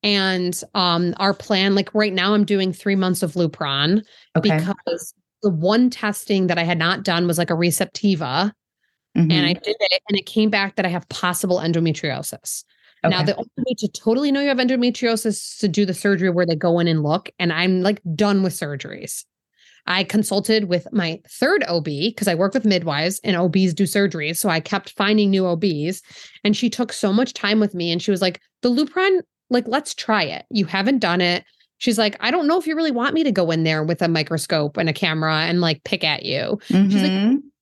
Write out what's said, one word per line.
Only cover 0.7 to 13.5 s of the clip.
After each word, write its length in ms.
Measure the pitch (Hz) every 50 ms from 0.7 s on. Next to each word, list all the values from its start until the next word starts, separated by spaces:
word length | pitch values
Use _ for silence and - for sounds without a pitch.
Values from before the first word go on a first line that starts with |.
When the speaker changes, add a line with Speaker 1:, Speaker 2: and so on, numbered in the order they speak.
| _
Speaker 1:
um, 400 | 208 180 180 170 170 180 175 175
our 160 | - 196 202 196
plan, 420 | - - - 214 185 190 202 196
like, 180 | 202 196 - -
right 200 | 214 214 208 185
now 200 | 190 180 196 214
I'm 120 | 208 208
doing 260 | 170 202 196 190 185
three 240 | 170 - - 202 196
months 260 | 190 185 185 180 - 196
of 100 | 170 -
Lupron 680 | 180 170 156 - - 156 139 139 139 143 156 190 220 208 _ - - - _ _
Speaker 2:
Okay. 200 | 165 - - 156
Speaker 1:
because 560 | 156 165 185 196 - _ 175 170 170 - - - _ _ _ _ _ -
the 60 | 202
one 400 | 175 151 160 185 214 233 247 254
testing 580 | 247 - - 208 202 - - - 202 190 185
that 100 | 175 170
I 60 | 170 170
had 140 | 170 175
not 260 | 165 160 170 185 190 196
done 240 | 190 170 170 175
was, 100 | 175 165
like, 120 | 165 175 -
a 60 | 175
Receptiva. 1000 | 165 175 175 - - 185 - _ - - 202 190 151 160 123 131 160 190 208 - _ _ _ _ _ _ _ _ _ _ _ _
Speaker 2:
Mm-hmm. 140 | 170 170 156
Speaker 1:
And 140 | 175 185 180
I 40 | 175 180
did 220 | - - 208 214 -
it 200 | 208 185 180 185 _
and 100 | - 202
it 80 | 190 -
came 240 | - - 220 214 220
back 260 | 208 202 196 196 -
that 80 | - 185
I 40 | 180
have 200 | 175 175 - _
possible 480 | - - - 180 175 - - 185 180
endometriosis. 1040 | 180 160 165 165 165 165 165 151 - - 147 131 - 156 - - - _ - - - - _ _ _ _ _ _ _ -
Now, 140 | 165 180
Speaker 2:
Okay. 80 | 185 160
Speaker 1:
the 100 | 151 147
only 140 | - 226 -